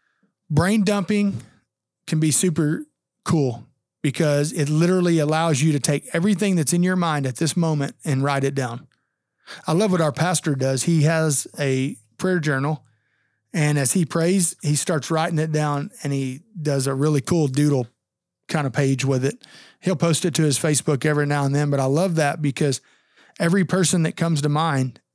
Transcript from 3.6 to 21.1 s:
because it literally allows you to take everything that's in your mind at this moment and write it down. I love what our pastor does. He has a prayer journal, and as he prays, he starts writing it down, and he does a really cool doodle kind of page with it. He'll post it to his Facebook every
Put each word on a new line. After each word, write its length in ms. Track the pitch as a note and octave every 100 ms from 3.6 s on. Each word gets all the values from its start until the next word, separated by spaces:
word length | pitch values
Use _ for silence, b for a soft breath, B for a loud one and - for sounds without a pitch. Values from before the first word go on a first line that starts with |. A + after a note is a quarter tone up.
| - _ _ _
because 500 | D3 B2+ D#3+ C#3+ D3+
it 160 | G#3+ D3
literally 520 | D3+ E3+ F#3 F3 E3
allows 420 | D3 D#3 E3 D3
you 100 | D#3
to 80 | D3
take 280 | - C#3+ -
everything 440 | E3 F#3 F#3+ G#3 F3+
that's 180 | C#3+
in 80 | F3
your 140 | F3+ F#3
mind 320 | F3+ D3+ C3+
at 80 | B2
this 200 | E3 F3+
moment 400 | E3+ D3+ C#3 -
and 200 | - C3+
write 200 | C#3 C#3
it 120 | C3+ C#3
down. 320 | B2+ A#2+ - _ _ _ _ _ B B -
I 60 |
love 180 | E3 G#3+
what 100 | F3+
our 100 | D#3
pastor 440 | - E3+ E3+ - C#3
does. 280 | C3 C3+
He 200 | C#3+ E3
has 440 | D3 E3 D#3+ C#3+ - -
a 380 | C#3+ C3 C3+ - _ -
prayer 220 | F#3 F#3
journal, 440 | D3+ C#3 C#3+ D#3 _ _ _ _ _ _ _
and 240 | F#3+ D3 D3
as 160 | C3
he 120 | G3 E3
prays, 500 | E3+ E3 G3 F3 -
he 140 | D3 D3
starts 360 | - E3 -
writing 280 | E3 E3 E3
it 120 | D#3+
down, 400 | D3+ D3+ C#3+ C#3+ -
and 80 | D3
he 300 | C#3 C3+ C3 - F#3+
does 280 | D3+ C#3 C3
a 80 | C3+
really 260 | D3 D3
cool 260 | - F3 D3+
doodle 400 | C3 D3 C#3+ A#2+ _ _ _ _ _ -
kind 180 | E3 C#3
of 80 |
page 320 | A#2 C#3 C3+ C3+
with 180 | C3
it. 220 | C3 - B B B B
He'll 140 | - F3+
post 300 | E3+ D#3 F#3
it 80 | D#3
to 80 |
his 140 | D#3 C3+
Facebook 480 | D#3+ D3+ - C#3+
every 220 | D#3